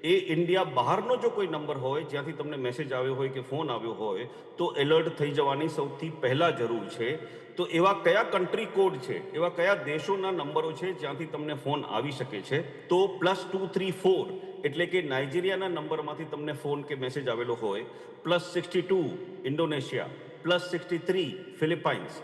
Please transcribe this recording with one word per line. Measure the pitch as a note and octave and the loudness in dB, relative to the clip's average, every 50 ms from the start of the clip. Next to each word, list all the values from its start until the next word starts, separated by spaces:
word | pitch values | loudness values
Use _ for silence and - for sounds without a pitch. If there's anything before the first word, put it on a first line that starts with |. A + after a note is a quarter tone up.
| - | 4
એ | D#3 F#3 G3 E3+ - D#3+ | 4 4 4 4 2 2
ઇન્ડિયા | D#3+ F3 E3+ F3+ F#3 F#3 | 2 4 4 4 4 2
બહારનો | D#3+ C#3 B2+ A#2+ C3 E3 G3 G#3 A#3 B3+ | 2 2 2 4 4 4 2 4 2 0
જો | B3 - A#3 | 2 2 0
કોઈ | A#3 G#3+ G3+ F3 | 2 2 -2 0
નંબર | D#3 D3+ D3+ D3 D3+ C3+ | -2 -4 -2 -4 -4 -2
હોય, | B2+ C3 C3+ D3+ E3 | 0 0 0 0 -2
જ્યાંથી | - C3+ C#3+ C3+ D#3 | -2 -4 -4 -4 -4
તમને | D#3+ - D3 D3 D3+ C#3 | -6 -6 -6 -6 -4 -2
મેસેજ | B2+ B2 B2+ - D#3 C3+ C3+ | -2 -2 -2 -2 -4 -2 0
આવ્યો | B2+ B2+ C3+ C3+ | 0 0 0 0
હોય | B2+ C#3 C3+ | 0 0 -2
કે | C3 C3 | -2 -4
ફોન | A#2+ - C3+ D3 D#3+ D3 | -6 -4 -4 -2 -2 -2
આવ્યો | B2 A2 A2 A#2 | -2 -2 -2 -4
હોય, | A2 F#2 G#2+ G#2+ G2 F#2+ A#2+ B2 - - - - - - | -4 -2 -2 -2 -2 -2 -4 -8 -10 -14 -16 -18 -4 -2
તો | E3+ E3+ - D3 | -2 0 2 2
એલર્ટ | C#3 C#3+ D#3 D#3+ E3 E3 | 4 6 6 6 6 4
થઈ | D#3 - D3+ D3 | 0 0 0 0
જવાની | C#3 D3 C#3+ C#3 C3+ C#3 D#3 D#3+ | 4 4 4 4 4 2 0 0
સૌથી | - - C#3+ C#3 C3+ - D#3+ D#3+ | 0 -2 -2 -2 -4 -6 -6 -8
પહેલા | D#3 - - B2 C3 C#3 E3+ E3+ | -6 0 0 2 4 4 4 4
જરૂર | D3 - B2 A2 A#2 A2+ G2+ G2 | 4 2 0 0 0 -2 -2 -6
છે. | - - A#2 A#2 D3 D#3+ - - - - - - - | -4 -4 -2 -2 -2 -4 -6 -10 -14 -16 -16 -14 -4
તો | - F3 | -4 -4
એવા | - - E3 F3 G3 G3+ F3+ D#3+ | 0 4 6 6 6 6 6 4
કયા | E3+ F3 G#3 A#3 | 6 6 6 4
કન્ટ્રી | - - G3 F3+ E3 - - A3+ | 4 2 2 2 2 0 -2 -2
કોડ | - - F#3+ G3 F#3 D#3+ C#3 | 0 2 4 4 4 4 0
છે, | C3 - A2+ E2+ - - | -4 -4 -4 -4 -4 -6
એવા | - D3+ E3 F3 | -2 0 0 0
કયા | - - E3+ F#3+ G3+ | 2 2 4 4 4
દેશોના | F3 C#3+ C3+ D3 D#3 - - G3 G3 F#3+ F#3+ | 2 2 -2 -2 -2 0 0 0 0 0 0
નંબરો | F#3 F3 C#3+ C#3+ D#3 D#3+ D#3 D#3+ | 0 -2 -2 0 0 0 0 0
છે, | D#3 - E3+ F#3+ F#3 | -2 -2 -4 -4 -4
જ્યાંથી | - D3+ C#3+ C#3 C#3 E3 | -4 -4 -6 -4 -4 -6
તમને | D#3 - D3 D3+ D3+ D3+ | -6 -6 -6 -4 -4 -6
ફોન | C3+ - C3 D3 D3 B2 | -4 -2 -2 -2 -2 -2
આવી | - G2+ G#2+ B2 D3 | -2 -2 -2 -2 -2
શકે | C#3 - C3 - - G2+ | -4 -4 -6 -6 -6 -8
છે? | F#2+ - - D3 F3 - - - - - | -4 -2 -2 -2 -2 -4 -10 -14 -2 2
તો | F3 F3+ F#3+ G3+ | 4 4 4 4
પ્લસ | F#3 - D#3+ F3+ G3 F#3 - - | 2 2 2 2 2 2 -2 -4
ટુ | - F#3+ F#3+ F#3 | -4 -4 -4 -2
થ્રી | - G3 F#3 F#3+ | -2 -2 0 0
ફોર, | F3 - - F#3 F#3+ E3 B2+ - - - - - - - - | -2 2 4 4 6 6 2 -2 -4 -8 -10 -10 -12 -4 -4
એટલે | D3+ C3+ D#3 F3 | -2 0 0 0
કે | D#3 D#3+ F#3 | 2 2 0
નાઇજીરિયાના | E3+ D3 C3 C3 C#3 C#3+ C3+ F3 F3+ F#3+ F#3+ F#3+ F#3+ F#3 | 0 2 0 0 0 0 0 0 2 2 0 0 0 -2
નંબરમાંથી | F3 D#3+ D3+ D#3 D#3+ D#3 D3+ D3 D3+ D#3 D#3+ | -2 -4 -2 -2 -2 -2 -2 -4 -6 -6 -6
તમને | D#3 - C#3+ D3 D3+ D3 | -8 -6 -6 -4 -4 -4
ફોન | C3+ - D3 C#3+ C#3+ | -4 -2 -2 -2 -2
કે | C#3 - D3+ | -2 -4 -4
મેસેજ | C3+ B2+ B2+ B2+ D3 C3+ B2 | -2 -2 -2 -2 -2 -2 0
આવેલો | A#2 A2+ A#2+ A#2+ A#2+ A2+ | 0 0 0 -2 -2 0
હોય, | A2+ G#2 G2 G#2 A#2+ - - - - - - - - | 0 -2 0 -2 -4 -8 -12 -14 -16 -16 -16 -8 0
પ્લસ | D#3+ F3 F3 E3+ - - | 2 2 2 2 0 -2
સિક્સટી | F3 - - - F#3 | -2 -2 0 0 0
ટુ | E3 - F#3+ F#3+ E3 B2 - - - - - - - | 2 4 2 2 2 0 -2 -6 -8 -10 -12 -6 -4
ઇન્ડોનેશિયા, | C3 C#3+ D#3 E3 D#3 D3+ C#3+ C3 - - A#2 F#2 - - - - - - - - | -2 2 2 2 2 0 -2 -4 -4 -4 -4 -4 -4 -8 -12 -14 -16 -16 -6 0
પ્લસ | D#3+ F3 F3 F3 - | 2 2 2 2 0
સિક્સટી | - F3 - - F3 E3 | -4 -4 -2 -2 -4 -4
થ્રી | E3+ - F#3 F#3+ F3+ C#3 G2+ - - - - - | 0 2 2 2 2 -2 -4 -8 -12 -14 -4 -2
ફિલિપાઇન્સ | D#3 D#3 E3+ D#3+ - D#3 C3+ G2+ E2+ - - - | 0 0 0 2 2 0 0 0 -4 -10 -12 -12